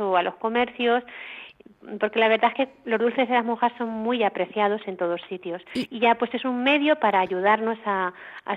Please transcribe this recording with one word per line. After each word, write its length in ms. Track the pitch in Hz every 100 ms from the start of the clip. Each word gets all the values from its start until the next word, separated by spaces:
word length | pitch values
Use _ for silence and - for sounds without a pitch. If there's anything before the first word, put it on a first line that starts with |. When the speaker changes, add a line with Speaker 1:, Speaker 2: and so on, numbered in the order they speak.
Speaker 1:
o 160 | 196 185
a 60 |
los 100 | 180 -
comercios, 680 | 226 240 240 - 240 240 247 - - - - - - _ - 208
porque 180 | 214 220
la 100 | 220
verdad 220 | 220 233 247
es 100 | 262
que 60 | -
los 140 | - 220
dulces 300 | 233 240 240
de 60 |
las 100 | 247
monjas 280 | 233 226 240 240
son 100 | 233
muy 340 | 220 226 247
apreciados 560 | 202 - 180 214 202 214 208
en 100 | 185
todos 240 | 175 170 -
sitios. 340 | 185 180 180 -
Speaker 2:
Y 120 | 254 226 226
Speaker 1:
Y 40 |
ya, 160 | 233 233
pues, 160 | 233
es 100 | 247
un 180 | 262 247
medio 320 | 254 294 294 302
para 220 | 214 196
ayudarnos 580 | 185 180 202 214 220 220 214
a, 260 | 196 180 - - -
a 120 | -